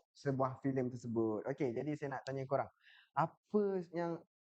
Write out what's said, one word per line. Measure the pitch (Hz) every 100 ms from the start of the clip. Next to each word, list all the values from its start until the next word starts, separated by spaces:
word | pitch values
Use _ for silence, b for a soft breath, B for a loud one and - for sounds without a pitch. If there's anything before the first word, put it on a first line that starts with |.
| _
sebuah | - 139 131 131 127
filem | 139 135 123
tersebut. | 123 120 113 110 107 120
Okey, | 143 135
jadi | 117 143 147
saya | 143
nak | 127
tanya | - 135 135
korang, | 135 110 B B B B
apa | - - - _ 208 202 190 170
yang | 165 170 165 - _